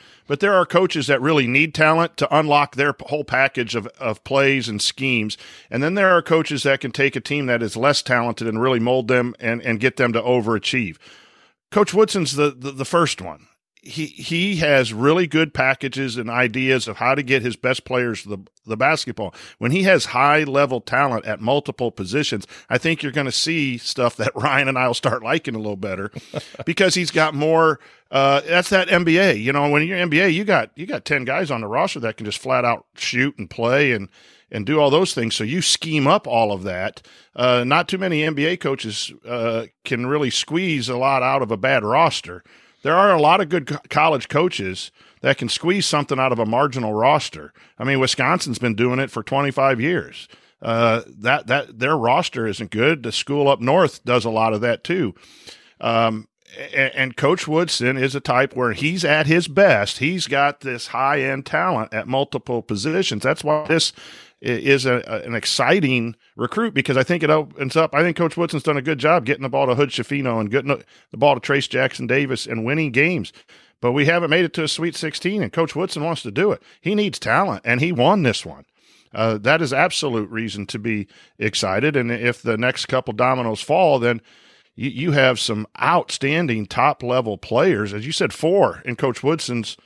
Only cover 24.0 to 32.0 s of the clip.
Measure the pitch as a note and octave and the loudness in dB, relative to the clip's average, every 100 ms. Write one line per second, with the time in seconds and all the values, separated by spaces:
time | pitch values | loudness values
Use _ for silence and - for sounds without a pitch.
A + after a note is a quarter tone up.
24 | A#2+ - A2 - D3 C3+ C3+ B2+ B2+ A#2+ | 0 0 -4 0 0 2 0 0 0 0
25 | C3 A#2+ A2 D#3+ - A2 G#2+ G2 G2+ F#2+ | -2 -2 -2 -4 -4 -6 -6 -6 -6 -6
26 | G#2 - - - - - - E3+ F#3 F#3 | -8 -12 -12 -12 -12 -10 -4 2 2 2
27 | E3 D#3+ D#3 C#3+ D#3 D#3+ D#3+ D3 - _ | 0 0 0 2 2 4 4 2 -6 _
28 | _ C#3 C#3 C#3 D3 F3 F3 F#3+ F3+ F3+ | _ 2 4 4 2 0 2 2 4 2
29 | E3+ E3 G3 G#2+ A#2 C#3+ D3 D3 E3 F#3 | 4 4 4 2 0 0 2 2 2 -2
30 | F3 D3+ F#3+ E3 G#3 D#3+ A2+ - F#3+ C3+ | 0 2 2 2 2 2 0 -8 -8 -8
31 | - C#3+ B2+ D3+ D3+ A#2+ G#2 B2 F#3+ C3+ | -2 -2 -2 -4 -2 -4 -2 -2 -2 -2